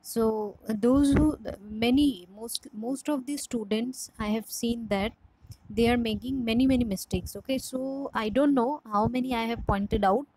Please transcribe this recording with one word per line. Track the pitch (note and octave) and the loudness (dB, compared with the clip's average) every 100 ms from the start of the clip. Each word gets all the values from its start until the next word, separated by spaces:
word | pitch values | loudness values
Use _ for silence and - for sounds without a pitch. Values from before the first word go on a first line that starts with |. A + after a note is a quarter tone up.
So, | - A#3 A3 A3 G#3 - - | -6 0 0 0 -6 -8 -6
uh, | G#3+ | 0
those | A#3 C#4 C#4+ | 4 6 6
who, | C#4+ D4+ - - - | 6 4 0 -10 -12
many, | G#3 G#3+ A#3 C4 D4 G3 F3 | -10 -2 2 4 4 0 -14
most, | G3+ A3+ - - | -16 -10 -10 -10
most | G#3+ A3+ C4+ - | -8 -6 -4 -2
of | D4 B3+ | -4 -2
the | C#4+ | -8
students | - A#3+ G#3 G#3+ B3 - - - | -6 -6 -2 -2 -2 -8 -14 -8
I | G#3+ | -4
have | A3 G#3+ | -4 -4
seen | - A#3 A#3 A3 | -6 -4 -4 -2
that | G3+ G#3+ - _ _ - - - | -2 -2 -6 _ _ -20 -20 -8
they | G#3+ A#3 | 0 2
are | A#3+ | 2
making | A3+ G#3 A#3+ C4+ | 0 -4 -4 -4
many, | A3+ A#3 C4 | 0 2 4
many | C4 | 4
mistakes, | A#3 F#3+ - F#3 E3+ G3+ | 0 -4 -4 -4 -4 -12
okay? | - C4 | -4 -4
So | - C4 C4 C4+ C#4 | -4 -6 -6 -6 -6
I | - G#3+ | -4 0
don't | G#3 D4 | 2 4
know | C4+ A#3 D4+ A3 | 4 2 -2 -2
how | G#3 A3+ | 0 2
many | B3 B3+ | 0 -2
I | A#3 | -2
have | A3+ A#3 | -2 -2
pointed | - G3+ G3+ A3 | 0 0 0 2
out | G3 G#3+ D4 | 4 4 0